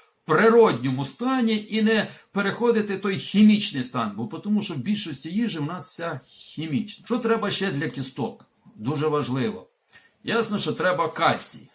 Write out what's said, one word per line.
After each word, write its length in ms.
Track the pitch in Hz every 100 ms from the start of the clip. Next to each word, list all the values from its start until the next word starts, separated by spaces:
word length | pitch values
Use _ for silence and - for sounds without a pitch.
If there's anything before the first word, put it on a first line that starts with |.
| _ _
природньому 800 | - 160 220 233 214 127 131 131
стані 600 | 135 - 247 262 226 220 -
і 120 | 214
не 260 | 214 220 - - _
переходити 640 | 196 196 - 240 214 208 190
той 200 | 202 180
хімічний 640 | - 196 214 208 - 143
стан? 280 | 120 127 110 101
Бо 220 | 113 160
тому 240 | 208 208
що 120 | -
в 40 | 151
більшості 500 | 120 208 170 135 160
їжі 300 | 190 233 156
в 60 |
нас 280 | 147 175 -
вся 280 | - 170 143 _
хімічна. 800 | - - - 160 131 - - -
Що 120 | 240
треба 320 | 226 226 202
ще 200 | - 196
для 180 | 139 151
кісток? 580 | 135 131 - 110 - _ _ _ -
Дуже 320 | 110 147 156
важливо. 580 | 147 120 131 113 92 - _ _ - _ _
Ясно, 340 | - 233 214 202
що 140 | 156
треба 360 | 147 180 180 165
кальцій, 600 | 160 156 113 - - -